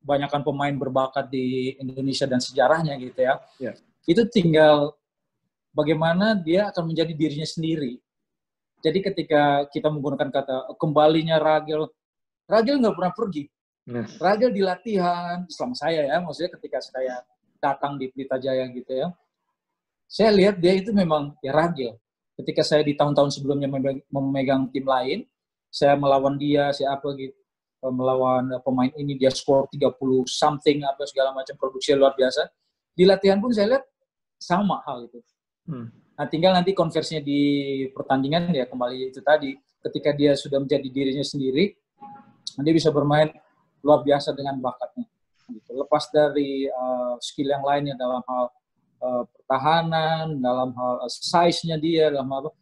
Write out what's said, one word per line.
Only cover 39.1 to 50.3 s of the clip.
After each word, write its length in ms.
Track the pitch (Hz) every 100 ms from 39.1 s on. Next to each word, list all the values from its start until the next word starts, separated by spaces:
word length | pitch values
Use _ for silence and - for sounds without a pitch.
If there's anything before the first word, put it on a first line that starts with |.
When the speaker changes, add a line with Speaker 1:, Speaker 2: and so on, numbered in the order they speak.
Speaker 1:
itu 80 | 131
tadi. 320 | 127 151 139 135 _ _
Ketika 320 | 156 147 147
dia 220 | 143 143 139
sudah 240 | 147 139
menjadi 240 | 139 143 135
dirinya 400 | 131 135 135 139
sendiri, 480 | 147 131 131 202 _ _ _ - - _ _ - -
dia 120 | 147
bisa 220 | 165 156
bermain 400 | 147 143 147 156 - _ _ _ _
luar 240 | 143 147 135
biasa 240 | 143 147
dengan 320 | 139 139 135
bakatnya. 480 | 127 - 123 - 240 _ _ _ -
Gitu. 240 | 214 _
Lepas 320 | 123 - 151 -
dari, 560 | 151 151 143 143 135 135
eh, 440 | 127 127 127 123 120
skill 320 | - - 135
yang 160 | 139 139
lainnya 320 | 143 143 127
dalam 240 | 123 127
hal, 200 | 120 127 123 _ _ _ _ _
eh, 220 | 127 123 113
pertahanan, 1120 | _ _ 131 143 165 165 160 160 160 160